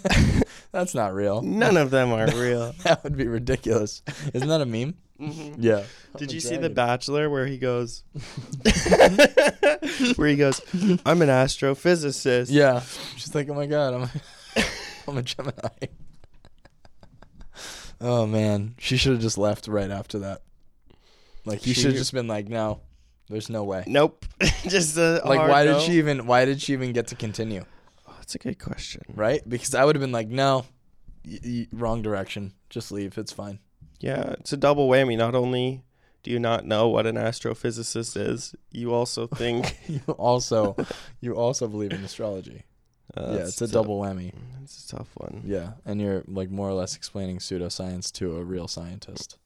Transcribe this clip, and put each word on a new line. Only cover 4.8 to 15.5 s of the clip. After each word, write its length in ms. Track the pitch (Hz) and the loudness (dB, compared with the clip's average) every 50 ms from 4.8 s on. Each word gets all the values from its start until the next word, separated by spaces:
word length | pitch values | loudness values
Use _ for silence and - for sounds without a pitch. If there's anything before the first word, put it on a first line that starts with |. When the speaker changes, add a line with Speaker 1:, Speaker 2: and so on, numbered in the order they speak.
| 123 147 180 - - _ _ - | -4 -4 -6 -10 -14 _ _ -14
Speaker 1:
Mm-hmm. 400 | 139 151 151 165 151 147 147 123 | -10 -10 -10 -10 -12 -12 -6 0
Speaker 2:
Yeah. 220 | 117 117 107 101 98 98 - - - - - - | 4 4 4 4 2 -4 -12 -20 -20 -18 -14 -10
Speaker 1:
Did 120 | 147 139 | -8 -8
Speaker 2:
I'm 0 | |
a 40 | - | -6
Speaker 1:
you 60 | 165 | -6
see 100 | - 120 165 | -6 -4 -4
The 140 | 160 165 160 | -2 -2 -2
Speaker 2:
dragon. 40 | 104 | 0
Speaker 1:
Bachelor 560 | 127 120 120 123 123 - - 139 147 151 151 | 0 2 2 0 -2 -2 -2 -2 0 0 0
where 160 | 147 135 127 | 0 0 -2
he 140 | 139 139 127 | -2 -4 -2
goes, 440 | 127 127 123 120 123 120 - - - - - | -2 0 0 0 -2 -4 -8 -12 -16 -16 -16
<laughs> 2000 | 147 117 - - - 120 - - 135 - 220 - - - - - - - - 185 208 294 - - - 302 285 - - - 285 302 294 - 294 339 - 269 240 247 | -14 -14 -14 -12 -14 -12 -10 -8 0 2 2 4 4 4 4 8 8 8 8 8 8 6 8 8 6 4 4 4 4 4 4 4 2 0 -4 -2 0 2 2 2
where 120 | - 151 147 | 4 4 4
he 100 | 143 139 | 4 6
goes, 220 | 143 139 135 - - - - 180 185 208 180 180 - | 4 4 2 0 -2 -4 -4 0 2 4 4 4 4
"I'm 160 | 143 160 175 | 4 4 6
an 80 | 165 143 | 6 6
astrophysicist." 1160 | 131 127 131 131 - - - 139 135 - - 175 180 170 151 143 127 - - 139 123 123 123 123 | 6 6 4 4 2 0 0 0 0 2 4 4 4 4 2 -2 -4 -2 2 2 4 4 4 4
Speaker 2:
Yeah. 300 | 139 147 143 135 127 123 127 - - - - - - | 6 6 8 6 6 4 0 -6 -10 -12 -12 -12 -14
She's 200 | - - - - | -14 -10 -6 -4
like, 120 | 151 143 143 | -4 -4 -4
"Oh 60 | 143 | -4
my 140 | 143 143 143 | -4 -4 -2
God, 260 | 147 151 143 131 123 | 0 0 0 0 0
I'm 100 | 127 127 | -2 -4
a, 60 | 123 - 147 - - - - - - - - | -6 -6 -8 -12 -12 -18 -20 -18 -4 -2 0
<laughs> 80 | - - - - - - - - - - | 0 0 -2 -8 -12 -14 -16 -14 -12 -8
I'm 100 | 143 131 | -6 -6
a 20 | |
Gemini." 480 | 123 - - - 131 139 | -6 -6 -8 -8 -8 -8